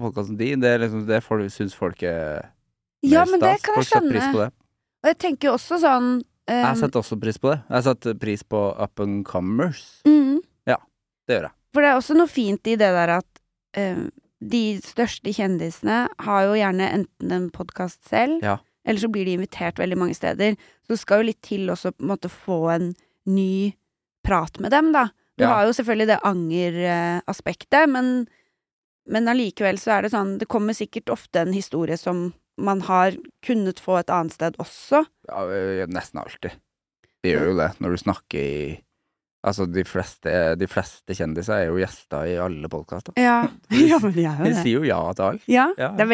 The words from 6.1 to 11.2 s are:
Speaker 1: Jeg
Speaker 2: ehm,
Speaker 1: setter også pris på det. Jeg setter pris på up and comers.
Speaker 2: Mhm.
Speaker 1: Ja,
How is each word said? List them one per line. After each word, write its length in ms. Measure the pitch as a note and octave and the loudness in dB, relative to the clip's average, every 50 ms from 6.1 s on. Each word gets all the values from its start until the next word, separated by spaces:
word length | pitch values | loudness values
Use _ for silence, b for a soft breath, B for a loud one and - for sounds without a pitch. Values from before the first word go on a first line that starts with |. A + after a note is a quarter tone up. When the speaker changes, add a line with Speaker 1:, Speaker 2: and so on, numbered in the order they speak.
| B3+ B3 - _ _ _ _ | 0 -2 -4 _ _ _ _
Speaker 1:
Jeg 180 | - A#3 B3 A#3+ | -2 0 2 2
Speaker 2:
ehm, 120 | B3+ - | 2 2
Speaker 1:
setter 240 | A3+ D3 C3+ - A#2+ | 0 0 0 0 -2
også 200 | - - A#2 G#2 | -2 -2 -4 -4
pris 180 | A2 A2 G#2 - | -2 -4 -2 0
på 120 | - C3+ | 0 0
det. 80 | D#3 C#3+ - - | 0 0 -2 -2
Jeg 120 | - B2+ A#2+ | 0 2 2
setter 300 | C3+ B2 - - A#2 A2 | 2 0 0 -2 -4 -4
pris 280 | F#2+ G#2+ G#2+ G2+ G2+ | -2 -4 -4 -4 -4
på 180 | - - G#2+ G#2 G2+ G2 - - | -4 -4 -2 0 0 -2 -2 -4
up 200 | G#2 G2+ _ - | -6 -6 _ -4
and 240 | G2+ G2+ G2+ G2+ G2 | -4 -4 -4 -4 -6
comers. 800 | - - F2+ F2+ F#2 A2 B2 E3 F3 C3+ - - - - _ - | -4 -4 -4 -2 -2 -2 -2 -2 -2 -4 -8 -14 -20 -8 _ 4
Speaker 2:
Mhm. 360 | D4 D4+ D4+ C#4 C4+ C#4 E4 - _ _ _ - | 6 6 6 6 4 0 -2 -4 _ _ _ -2
Speaker 1:
Ja, 100 | - - - _ _ _ _ _ _ _ _ | -2 -2 -2 _ _ _ _ _ _ _ _